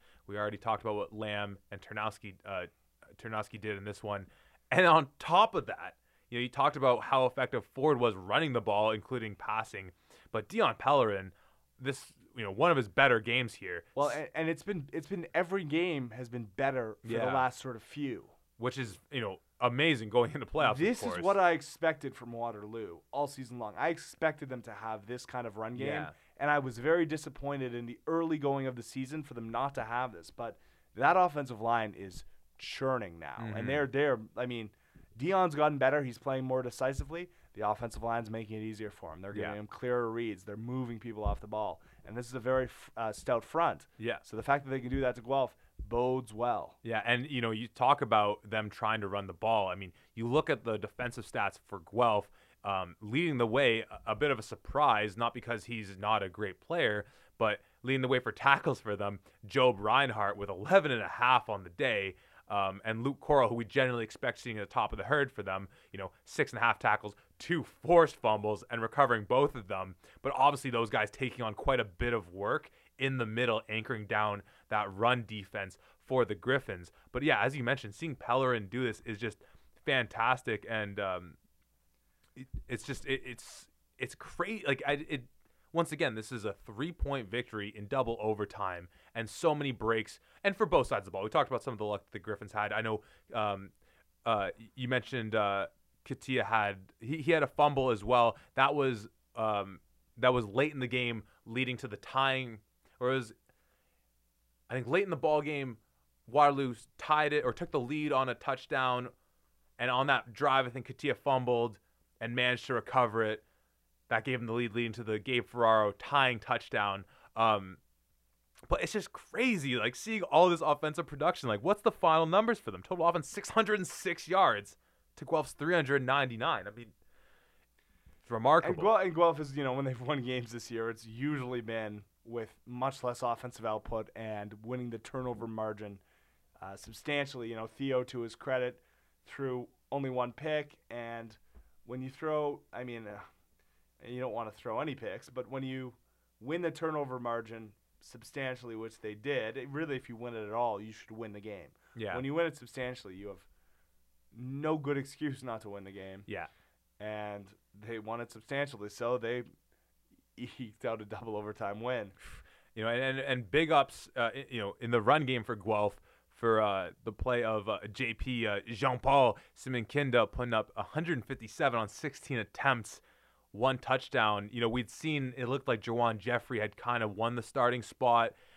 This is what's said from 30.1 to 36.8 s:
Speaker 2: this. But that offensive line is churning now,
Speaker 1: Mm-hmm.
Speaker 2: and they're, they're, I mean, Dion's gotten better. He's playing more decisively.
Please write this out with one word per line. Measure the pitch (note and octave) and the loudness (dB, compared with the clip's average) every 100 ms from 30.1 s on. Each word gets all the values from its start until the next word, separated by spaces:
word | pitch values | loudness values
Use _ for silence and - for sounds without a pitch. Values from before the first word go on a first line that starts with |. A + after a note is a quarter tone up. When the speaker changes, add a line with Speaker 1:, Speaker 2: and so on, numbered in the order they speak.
Speaker 2:
this. | F#2+ E2 | -8 -16
But | - A#2 - _ _ _ | -10 -10 -10 _ _ _
that | - C#3 F3+ | -4 2 4
offensive | F3+ D3 C3+ A2+ | 4 2 -6 -4
line | A2+ A#2 G#2+ F#2 | 0 0 0 -6
is | F#2+ F2 - - - - | -12 -12 -14 -18 -20 -18
churning | - - C3+ B2+ G2 E2+ | -12 -4 -2 -2 -4 -12
now, | D2+ B1 | -12 -10
Speaker 1:
Mm-hmm. | A2+ G#2 | -8 -6
Speaker 2:
and | B2 | -2
they're, | C#3+ C#3 | 0 0
they're, | C3 D3 B2 A2 - | 2 2 2 -2 -6
I | B2 | -4
mean, | A#2+ G#2+ _ _ - - A2+ | -4 -10 _ _ -20 -20 -6
Dion's | D3 F#3+ F3+ | 0 4 4
gotten | D3 D3+ C#3+ | 4 2 6
better. | C3 D3 | 4 4
He's | C3+ A2+ | 0 -4
playing | - C3+ C3 | -4 -2 0
more | C3 | 0
decisively. | B2 - | -2 -2